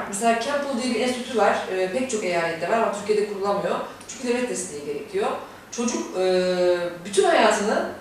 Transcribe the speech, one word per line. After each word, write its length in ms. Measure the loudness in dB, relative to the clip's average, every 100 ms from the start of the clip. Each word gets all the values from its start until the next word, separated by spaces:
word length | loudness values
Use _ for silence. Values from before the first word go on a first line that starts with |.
| -2
Mesela 320 | 0 2 2
Campbell 420 | 2 -2 0 -2
diye 120 | 0
bir 60 | 0
enstitü 380 | 0 -2 -2 2
var. 180 | 2 2 0 -2
E, 160 | -2
pek 180 | -2 -2
çok 140 | -2
eyalette 460 | -2 0 -2 -2 0
var 80 | 0
ama 140 | 0
Türkiye'de 400 | -2 0 0 0
kurulamıyor. 440 | -2 -2 0 0 -2 -6 -12 -16
Çünkü 260 | -6 -2
devlet 160 | 0 0
desteği 340 | -4 -6 -8
gerekiyor. 440 | -6 -6 -4 -2 -2 -4 -8 -18 -12
Çocuk, 480 | -4 -2 -2 -4 0
e, 60 | 2 2 2 2 4 2 0 -6
bütün 200 | -2 2
hayatını 640 | 6 6 6 4 2 0 -2 -6